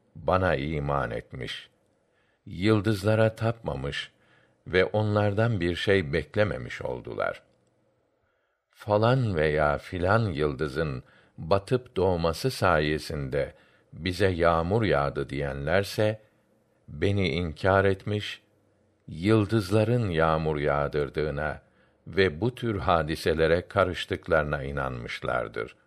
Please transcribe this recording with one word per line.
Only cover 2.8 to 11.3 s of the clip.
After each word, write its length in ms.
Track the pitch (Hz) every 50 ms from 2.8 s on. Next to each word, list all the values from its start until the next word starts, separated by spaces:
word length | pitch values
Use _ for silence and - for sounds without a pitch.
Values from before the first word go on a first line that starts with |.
| 95 110 110 95 90 107 110 110 110 110 -
tapmamış 760 | - 110 113 117 - - - 69 67 65 69 69 - - - _ _ _ _ _ _ _ _ _ _ _ -
ve 180 | - 92 92
onlardan 760 | - - 107 107 107 104 104 104 104 101 101 113 120 123 95
bir 160 | 85 87 85
şey 380 | - - 104 98 98 90 69 71
beklememiş 680 | 85 76 - - 104 107 98 65 64 60 60 - -
oldular. 600 | - 62 62 62 - 60 57 50 50 50 50 - - _ _ _ _ _ _ _ _ _ _ _ _ _ _ _ _ _ _ _ _ _ _ _ _ _
"Falan 640 | _ - - - 104 104 110 117 131 135 123 110 95
veya 420 | 78 78 78 76 76 76 73 73 65
filan 540 | - - - 87 85 90 104 113 117 101
yıldızın 720 | 80 69 76 76 69 64 78 73 65 76 80 76 67 62 - _ _ _ _ _